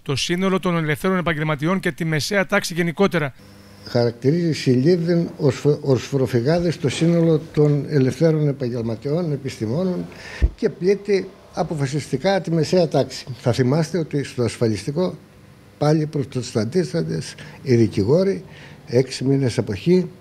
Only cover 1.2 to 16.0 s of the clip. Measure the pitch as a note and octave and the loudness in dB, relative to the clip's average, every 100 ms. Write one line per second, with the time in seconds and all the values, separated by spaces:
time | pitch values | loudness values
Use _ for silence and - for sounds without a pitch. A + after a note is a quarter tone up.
1.2 | E3 D3+ D#3 D3 D#3 F#3+ F3+ D3+ E3 D#3 | 0 -2 -2 0 0 0 -2 -4 -2 -2
2.2 | - G3+ F#3+ G3+ - E3 F3 D3 G3 F3 | 0 0 0 -2 -2 -2 -2 2 0 2
3.2 | C#3+ - - - - - - A#2+ A#2+ - | -4 -8 -20 -20 -20 -20 -2 0 0 2
4.2 | C3 E3+ E3+ C#3 C#3 B2+ C#3+ F3+ E3 E3+ | 0 2 0 0 2 4 4 2 2 0
5.2 | E3+ - C#3+ - C#3+ D3 C#3+ B2+ - C#3 | 0 0 0 2 0 0 2 0 0 -2
6.2 | B2 B2 B2 F3 F3 - C#3 - E3 E3+ | 0 0 2 0 0 -2 -4 0 2 4
7.2 | E3 D#3 D#3 - D3 D3 C3 D3 C3 B2 | 4 2 0 2 4 2 0 2 2 4
8.2 | E3 D#3 D3+ C3 B2 A#2+ A2+ A2+ C#3+ D#3+ | 2 4 0 0 -4 -4 -4 -6 -4 -2
9.2 | F3 C#3 C3 - G#2+ C#3+ F#3 F3 F3 - | -2 -4 -6 -6 -4 -2 -2 -4 -8 -14
10.2 | - - - - A3 - F3+ G3+ G3+ G3 | -16 -2 -2 0 -4 0 0 0 0 -2
11.2 | F#3+ - - - E3+ D#3+ C3+ D3 - B2+ | -2 -14 -12 -6 -4 -2 -2 -4 -4 -2
12.2 | F#3+ G3 E3+ E3 D3+ F#3 D#3+ D3 B2+ - | 0 0 0 0 2 2 4 2 0 -6
13.2 | - B2 B2+ A2+ B2 D3+ D#3 F#3 D#3 D3 | -12 -4 0 2 2 2 0 -2 -2 -4
14.2 | C3 - A2+ - A#2 G#2 - D3 F3+ D#3+ | -4 -2 -2 0 0 0 -4 -2 -2 -4
15.2 | - - - - - - D3 D#3+ | -18 -20 -20 -20 -20 0 2 2